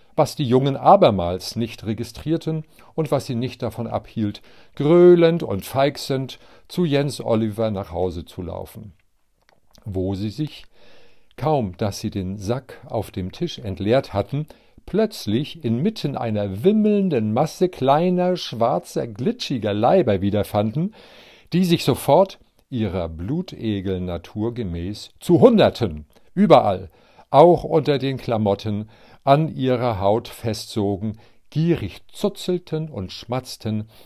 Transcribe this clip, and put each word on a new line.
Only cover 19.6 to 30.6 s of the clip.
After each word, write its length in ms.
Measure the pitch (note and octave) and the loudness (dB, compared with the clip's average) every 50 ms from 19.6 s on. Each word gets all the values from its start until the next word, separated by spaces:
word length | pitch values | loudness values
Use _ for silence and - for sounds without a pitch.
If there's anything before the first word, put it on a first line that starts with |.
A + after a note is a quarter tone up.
| G#2+ G#2 G2+ | -2 -2 0
Leiber 480 | G#2 A2 C3+ E3+ F#3+ D#3+ A#2 G2+ F#2 | 2 2 4 4 4 4 2 0 0
wiederfanden, 760 | F#2+ G2+ F#2+ G#2 G2 - - G#2 G#2 A2 A2+ D3 E3+ G#3 - - - - - - - - - - _ _ - | 0 0 0 0 -2 0 0 0 0 0 -2 -2 -4 -4 -6 -12 -20 -20 -20 -20 -20 -20 -20 -20 _ _ 0
die 100 | F3 F#3+ | 0 2
sich 200 | E3+ E3+ - - | 2 2 2 2
sofort 560 | - B2+ - - - C#3 E3+ G3 F#3+ - - _ _ _ _ _ _ | 0 0 0 2 4 4 4 4 2 -2 -10 _ _ _ _ _ _
ihrer 380 | C3+ B2 G#2+ G2 E2+ F#2+ E2+ | -4 -2 -2 -2 -2 -2 -4
Blutegel-Natur 1500 | D#2+ D#2+ D#2+ E2+ G#2 C#3+ F3 F3+ - - - A2+ A2 G#2 G2+ F2+ G2 F#2+ F2+ F2+ F2+ F2 E2+ - - - G#2 G#2 A#2 A#2 | -4 -6 -8 -6 -6 -6 -6 -6 -8 -10 -8 -4 -4 -4 -2 -2 -2 -4 -2 -4 -6 -6 -8 -10 -10 -6 -4 -4 -4 -4
gemäß 560 | A#2 A2+ F2+ E2+ E2+ E2+ F#2+ G#2+ - - - _ _ | -6 -6 -6 -6 -6 -6 -8 -8 -10 -14 -18 _ _
zu 220 | - - F3 D3+ | 0 2 6 8
Hunderten, 640 | F#3 C4 A#3 G3 C3+ G2 - - B2 F2+ D#2 D2+ D2 - _ - - - - | 8 8 8 8 6 4 4 0 -4 -4 -4 -8 -14 -16 _ -20 -20 -6 0
überall, 560 | F3 G3+ F3+ D#3 B2+ G#2+ G#2+ F#2+ F2+ F#2 E2+ - _ _ _ _ - - _ | 2 6 6 8 6 6 4 0 -2 -6 -12 -18 _ _ _ _ -20 -6 _
auch 340 | - C3+ D#3+ F3 F3 - - | 6 8 8 8 6 4 2
unter 360 | - D#3+ D#3+ C3 D3 C#3+ C3+ | 0 0 0 2 0 0 0
den 180 | B2+ C#3 C3+ | -2 -4 -4
Klamotten, 720 | B2+ - - A#2 G#2+ G#2+ G2 G2 - - A2 G#2 G2+ A2 - - _ - - - - - | -4 -4 -2 0 0 2 2 0 0 -2 -4 -6 -6 -8 -10 -16 _ -20 -20 -20 -2 2
an 260 | C#3 C#3 D3+ D#3+ D#3 - | 4 4 4 4 0 -2
ihrer 460 | - C3 B2+ B2+ A#2 A#2+ B2 A2+ F2+ | -2 0 0 0 0 0 0 0 2
Haut 300 | G2 G2 G#2 A#2+ A#2+ - | 2 2 2 2 -2 -6
festsogen, 920 | - - - A#2 G#2+ - | -12 -8 -6 -6 -6 -6